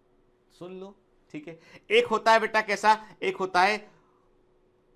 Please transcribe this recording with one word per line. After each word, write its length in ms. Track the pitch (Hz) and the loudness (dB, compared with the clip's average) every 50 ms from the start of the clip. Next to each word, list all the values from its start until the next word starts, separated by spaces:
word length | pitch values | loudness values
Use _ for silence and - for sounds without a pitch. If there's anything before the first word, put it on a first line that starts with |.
| _ _ _ _ _ _ _ _ _ _ _ | _ _ _ _ _ _ _ _ _ _ _
सुन 240 | _ 165 180 185 185 | _ -18 -18 -16 -16
लो, 160 | 190 196 208 _ _ _ _ _ _ _ - | -18 -18 -20 _ _ _ _ _ _ _ -18
ठीक 140 | 151 147 170 | -16 -16 -16
है? 120 | 165 160 _ - - - _ _ | -20 -20 _ -20 -20 -20 _ _
एक 160 | 202 233 240 233 | 2 2 2 2
होता 240 | 220 214 214 226 | -2 0 4 4
है 80 | 220 226 | 4 4
बेटा 220 | 208 214 214 214 | 2 2 -2 -2
कैसा, 360 | 214 202 208 196 - 214 214 214 - - - _ | 0 0 -4 0 2 2 2 2 -2 -14 -14 _
एक 160 | - 190 190 - | -6 -6 -4 -4
होता 240 | 185 185 - 180 | -8 -2 2 2
है 240 | 180 202 214 202 208 - _ _ _ _ _ _ _ _ _ _ _ _ _ _ _ _ _ _ _ _ _ | 2 2 0 -2 -8 -16 _ _ _ _ _ _ _ _ _ _ _ _ _ _ _ _ _ _ _ _ _